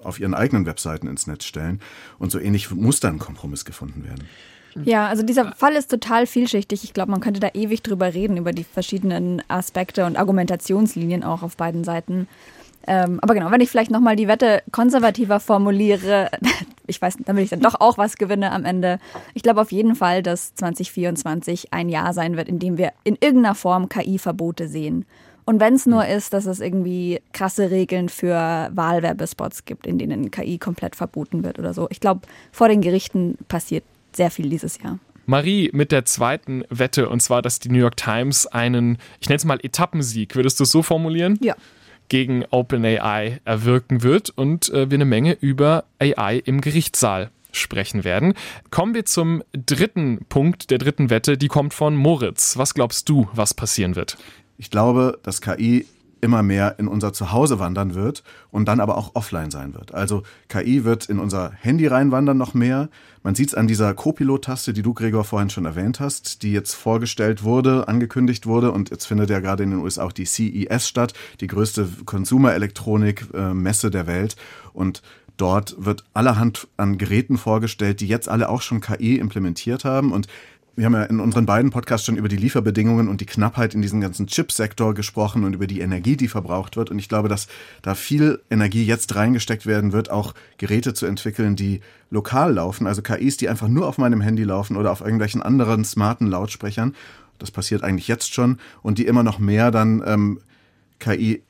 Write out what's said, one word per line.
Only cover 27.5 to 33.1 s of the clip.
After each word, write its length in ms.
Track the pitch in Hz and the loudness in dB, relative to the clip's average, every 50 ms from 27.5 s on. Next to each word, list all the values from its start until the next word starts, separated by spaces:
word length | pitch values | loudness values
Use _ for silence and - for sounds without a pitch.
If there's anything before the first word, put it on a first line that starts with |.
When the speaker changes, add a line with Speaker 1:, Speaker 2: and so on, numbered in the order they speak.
| - - 196 180 | 0 0 0 2
Speaker 2:
Regeln 380 | 190 190 185 - 185 185 175 175 | 2 0 0 0 0 -2 -2 -4
für 600 | - - - 180 175 170 165 160 170 160 160 - | -4 -2 -2 0 0 0 0 0 -2 -2 -4 -4
Wahlwerbespots 920 | 185 190 160 165 175 170 165 170 - - 165 - - - - - - - - | -4 -2 0 2 2 2 0 0 -2 -4 -6 -8 -8 -8 -8 -8 -8 -12 -14
gibt, 200 | - - - - | -14 -14 -10 -6
in 120 | - 175 175 | -4 -4 -2
denen 320 | - 151 - - - - | -2 -2 -4 -4 -4 -6
K 120 | - - | -6 -8
I 160 | - - 175 170 | -6 -6 -6 -6
komplett 380 | - 190 170 - 175 170 - | -6 -8 -6 -6 -8 -10 -8
verboten 480 | - 175 - - - 143 - - 165 - | -8 -8 -8 -6 -8 -8 -6 -6 -4 -4
wird 140 | - - - | -6 -6 -6
oder 160 | 170 175 175 | -8 -6 -6
so. 120 | 165 170 - | -6 -6 -6
Ich 100 | - - | -6 -2
glaub, 260 | - 202 185 185 - - - - - _ | 0 0 0 -2 -4 -16 -20 -20 -20 _
vor 180 | - - 233 220 | 0 4 6 6
den 120 | 214 208 | 6 6
Gerichten 560 | 170 175 180 190 - - | 4 2 2 0 -2 0